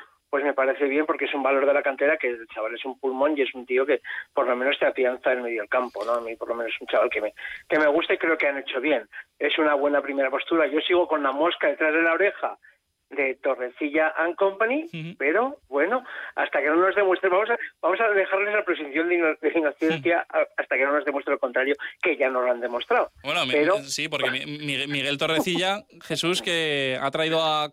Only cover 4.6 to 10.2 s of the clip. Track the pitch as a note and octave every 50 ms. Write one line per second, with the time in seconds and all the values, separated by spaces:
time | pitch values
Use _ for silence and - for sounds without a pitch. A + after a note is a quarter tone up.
4.6 | B2+ C#3 C#3+ - D#3 C3+ - C#3 B2+ B2 B2+ B2 - C#3 B2+ B2 B2 A#2 A#2 G#2+
5.6 | G#2 - - B2+ B2 A#2+ - - A2+ A#2 A#2+ A#2+ A#2 A2+ A2+ - A#2 A#2 A#2 A#2
6.6 | A#2 A2 - - B2 - D3 C3+ - - - G#2+ G#2+ G#2+ - - - - - -
7.6 | - - D#3+ D3+ D3+ D3 C#3+ E3+ E3+ - G3 - F3+ E3 D#3+ D3+ D#3 C#3+ C#3 C3+
8.6 | - - C#3 B2 C3 D#3 C#3 A#2 G#2+ - - - - _ _ - C#3+ D3+ D3 E3
9.6 | D#3 D3+ D3 C3+ C#3+ D3 D3 C#3 C3+ C#3 C3+ C#3